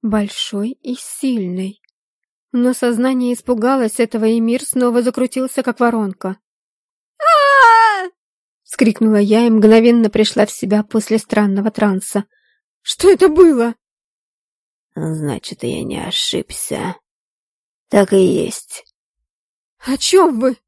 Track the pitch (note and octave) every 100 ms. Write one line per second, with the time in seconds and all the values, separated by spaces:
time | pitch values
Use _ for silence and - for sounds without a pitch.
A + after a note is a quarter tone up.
0 | A3+ G#3+ G3+ - - G3+ G#3+ C4+ C4 B3
1 | - - C#4 A#3+ F3+ F3+ F#3+ G3+ _ _
2 | _ _ _ _ _ B3 B3+ B3+ B3 A3+
3 | B3+ C4 B3 B3 - A#3+ A#3+ C4+ A3+ -
4 | A3+ A#3 A3 A#3 A3+ B3 - B3+ B3 A#3+
5 | A#3+ B3 B3+ - C4 - B3+ A3+ A#3+ A#3
6 | G3+ F#3+ F#3 G3 _ _ _ _ _ _
7 | _ _ D#5 D#5+ C#5+ C#5 A#4+ A4+ A4+ G4+
8 | F#4 _ _ _ _ _ _ - C4+ G#3
9 | A3 G#3 G3+ G#3+ A#3 A3 G#3+ A3 A#3 A#3+
10 | A3 G#3+ G#3+ - G#3+ - F#3+ G#3 G#3 A3
11 | G#3+ A3 - G#3+ G#3 G3 G#3+ - G#3 F#3+
12 | - G3+ G#3 _ _ _ _ _ - -
13 | F4+ F#4+ F#4 D4+ F4 C4 A#3 A3+ _ _
14 | _ _ _ _ _ _ _ _ _ -
15 | D#3+ D#3+ D3 A#2 - - A#2 - - -
16 | - - - - - - - - F3+ F3+
17 | _ _ _ _ _ _ _ _ _ G3+
18 | G3 G3 F#3 D3 D#3+ - - - _ _
19 | _ _ _ _ _ _ _ _ - C4+
20 | - F#4 E4+ A#3 B3+ A#3